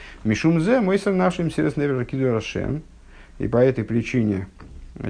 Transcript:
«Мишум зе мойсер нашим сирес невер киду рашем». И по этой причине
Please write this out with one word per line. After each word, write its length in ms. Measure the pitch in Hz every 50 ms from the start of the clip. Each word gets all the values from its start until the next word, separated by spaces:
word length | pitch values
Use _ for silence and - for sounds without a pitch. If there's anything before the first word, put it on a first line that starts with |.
| - - - - -
«Мишум 360 | 107 104 - - 160 170 160
зе 200 | 160 214 254 254
мойсер 320 | 202 180 196 196 - 208
нашим 360 | 190 185 185 180 180 180 170 156
сирес 280 | - 151 156 151 -
невер 280 | 151 143 143 135 123 120
киду 280 | - 135 131 131 127
рашем». 500 | 113 110 104 - - 95 95 107 139 156 - - - - - - - - - - - -
И 80 | -
по 120 | 117 120 120
этой 260 | 127 135 123 113 104
причине 640 | 104 110 120 117 - - 123 110 104 98 95 95 - - - - - - - - - - - -